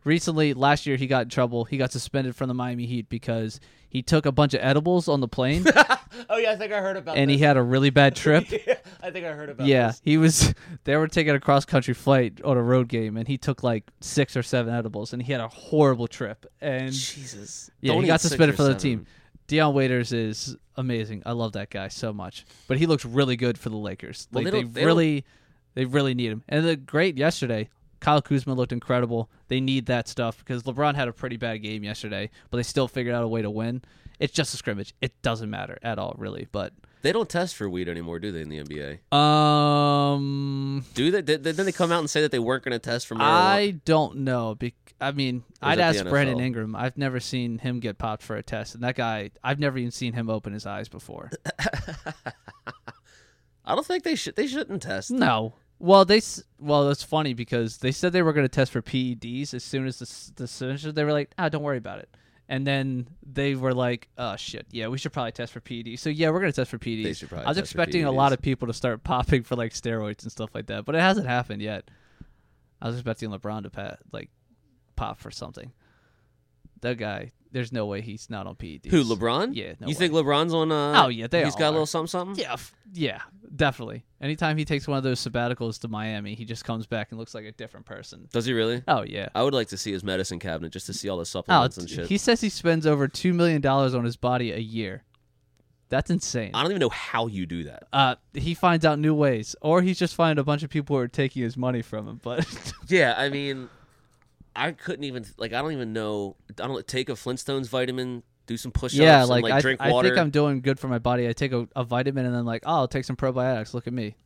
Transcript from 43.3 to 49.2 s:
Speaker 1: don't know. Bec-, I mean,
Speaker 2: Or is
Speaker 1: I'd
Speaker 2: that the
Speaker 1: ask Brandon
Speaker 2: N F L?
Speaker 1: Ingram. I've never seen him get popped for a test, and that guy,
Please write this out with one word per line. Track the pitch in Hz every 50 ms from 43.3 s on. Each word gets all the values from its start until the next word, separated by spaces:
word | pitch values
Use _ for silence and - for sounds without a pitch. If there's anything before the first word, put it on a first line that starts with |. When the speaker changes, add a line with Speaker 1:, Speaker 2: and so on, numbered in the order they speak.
| 165 175 185 190 202 208 208 202 180 151 -
Speaker 1:
don't | 160 160 156 147 - - 139
know. | 135 135 127 120 117 110 107
Bec-, | - 120 120 - _ _ _ _ -
I | 135 139
mean, | 139 139 135 127 123 123 - - _ _
Speaker 2:
Or | 135 143
is | 165
Speaker 1:
I'd |
Speaker 2:
that | 175 175 165 107
the | 101
Speaker 1:
ask | 92 87
Brandon | 139 143 139 135 123
Speaker 2:
N | 123
F |
L? | 127
Speaker 1:
Ingram. | 127 113 113 110 110 107
I've | 101 123 131 -
never | 143 139 131 127 123
seen | - - 131 127 120 120 113 110
him | - 127 123 120
get | 117 110 98 -
popped | 117 110 107 - -
for | - 110
a | 104
test, | - - 117 107 107 - -
and | 117 120
that | 123 127
guy, | 131 120 113 110 107